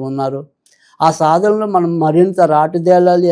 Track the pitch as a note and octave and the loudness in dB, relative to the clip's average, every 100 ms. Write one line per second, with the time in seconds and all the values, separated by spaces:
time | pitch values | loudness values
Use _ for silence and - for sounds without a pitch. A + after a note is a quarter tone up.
0 | C3+ C3+ C3+ C#3 D3 _ _ _ _ - | -6 -6 -6 -8 -14 _ _ _ _ -4
1 | D#3+ D#3 D#3 E3+ G#3 G#3+ G#3+ F#3 E3+ E3+ | -2 0 0 2 0 -2 -2 -2 -2 -2
2 | D#3 D#3+ F#3+ F#3 E3 D3+ D#3+ F3 E3+ F3+ | 0 2 0 2 2 2 0 -2 2 2
3 | F3+ F3 F3 | 4 2 0